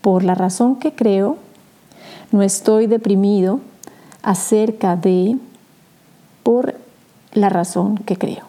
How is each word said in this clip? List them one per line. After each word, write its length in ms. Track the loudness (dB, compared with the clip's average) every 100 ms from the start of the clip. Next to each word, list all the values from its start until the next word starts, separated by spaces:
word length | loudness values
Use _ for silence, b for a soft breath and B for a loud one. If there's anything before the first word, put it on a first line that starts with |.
por 220 | 0 2
la 120 | 0 0
razón 400 | -2 0 0 0
que 160 | -4
creo". 460 | -2 0 2 0 -4 -10 -20 _ _ _ B B B B
"No 80 | 0
estoy 440 | 0 0 2 2 2
deprimido 760 | 0 0 2 2 2 0 -2 -8 -20 B B B B
acerca 760 | -4 -4 0 0 0 -2 -2 0
de, 400 | 2 2 0 -2 -6 -20 _ _ _ _ _ _ _ _
por 320 | 0 0 0 -8 -18 _ _ _ _
la 140 | 0 2
razón 480 | 0 -2 -2 -2 -2
que 220 | -4 -6
creo". 260 | -6 -8